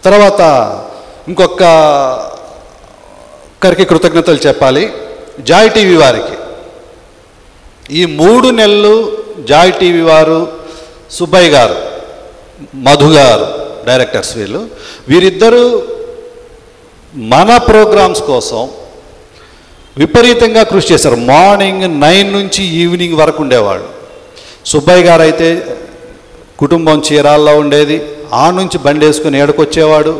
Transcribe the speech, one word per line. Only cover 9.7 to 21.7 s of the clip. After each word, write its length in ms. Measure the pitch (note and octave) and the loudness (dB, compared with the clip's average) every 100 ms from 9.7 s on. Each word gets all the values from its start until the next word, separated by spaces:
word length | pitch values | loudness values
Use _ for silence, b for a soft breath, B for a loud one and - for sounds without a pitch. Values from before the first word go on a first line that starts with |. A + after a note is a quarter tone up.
| - | 2
టీవీ 220 | F3+ E3+ E3 | 0 0 2
వారు, 300 | D#3 D#3 D#3+ F3+ - B B B B - - | 2 2 0 -4 -10 B B B B -20 -10
సుబ్బయ్య 360 | E3 F3+ F3 C#3+ | -2 2 2 2
గారు, 200 | A2+ - - - - - - - - - - C3+ C3 | 0 -2 -10 -14 -18 -20 -20 -20 -20 -20 -20 -6 0
మధు 220 | C#3+ C#3+ D#3 | 2 4 4
గారు, 280 | C3+ G#2+ G#2+ - - - - | 4 2 -2 -8 -12 -12 -2
డైరెక్టర్స్ 440 | B2+ B2 G#2+ - A2+ | -2 -2 -4 -8 -10
వీళ్ళు, 220 | G2 C3 A3 - B B - | -10 -10 -12 -18 B B 0
వీరిద్దరూ 520 | D#3+ F#3+ F3+ A3+ B3 B3 A#3 - A3+ - - - - - - _ _ _ _ - D3 A2 | 2 2 2 2 4 2 -2 -6 -12 -14 -18 -20 -20 -20 -20 _ _ _ _ -20 -14 -2
మన 160 | C3 G3 A#3+ A#3+ | 0 4 2 4
ప్రోగ్రామ్స్ 540 | G#3+ G#3+ G#3+ F#3 - D3 | 4 4 2 0 -2 -4
కోసం 320 | B2+ - A#2 C3 - - - - - _ b b b b b b - | -4 -4 -8 -10 -12 -20 -20 -20 -20 _ b b b b b b -4
విపరీతంగా 600 | D#3 A#3+ A#3+ A#3+ A#3 A3 A3 | 0 2 2 2 0 0 0
కృషి 180 | F#3+ - | 0 0
చేశారు. 260 | D#3 D3+ A#2+ A#2+ | 0 0 -2 2
మార్నింగ్ 540 | C#3+ F#3+ G3+ G3 | 4 4 2 0